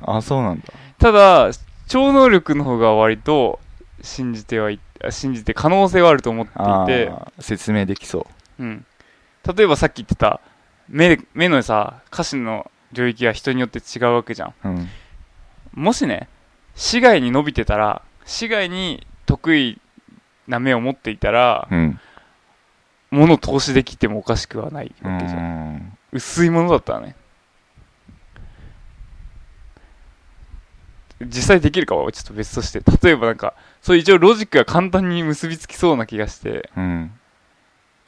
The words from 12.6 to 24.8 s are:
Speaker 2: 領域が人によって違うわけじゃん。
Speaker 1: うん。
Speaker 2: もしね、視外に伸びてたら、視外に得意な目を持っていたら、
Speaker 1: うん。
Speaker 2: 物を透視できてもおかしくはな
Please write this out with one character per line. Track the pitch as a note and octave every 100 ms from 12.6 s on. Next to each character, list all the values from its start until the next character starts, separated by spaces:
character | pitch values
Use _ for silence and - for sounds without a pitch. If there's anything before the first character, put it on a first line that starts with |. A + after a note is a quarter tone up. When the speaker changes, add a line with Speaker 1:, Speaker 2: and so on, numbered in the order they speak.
| - _ _
Speaker 2:
領 | B2 B2
域 | A#2 A#2+
が |
人 | G#2+ C#3
に | B2+
よ | B2
っ |
て | A#2
違 | - A#2+
う | A#2+
わ | A#2+
け | A2+
じ | A2
ゃ | -
ん。 | -
Speaker 1:
う | G2
ん。 | F2+ F2 - - - - - - _ -
Speaker 2:
も | - F3
し | B3+ B2+
ね、 | F#2+ - _ _ _ _ -
視 | - A#3
外 | B3 F#3
に | B2
伸 | C3+
び | D3
て | B2 G#2+
た | G#2
ら、 | G#2+ - - _ -
視 | - A#3
外 | G#3+ F3+
に | F#3 F3+ - - - -
得 | C#3+ D#3+ D#3
意 | B2 G#2 _ _ _ _ _ _ -
な | A#2+
目 | C3
を | A#2+
持 | B2+
っ | C3
て | A2+
い | G#2
た | G#2+
ら、 | A#2 B2 G#2+ -
Speaker 1:
う | F2
ん。 | D#2+ C2+ - - _ _ _ _ _ _ _ _ _
Speaker 2:
物 | C#3 D#3+ D3+
を |
透 | - C3+
視 | C#3 C3
で |
き | - -
て | A2+
も | G#2
お |
か | - A2
し | -
く | A2
は | A2
な | D3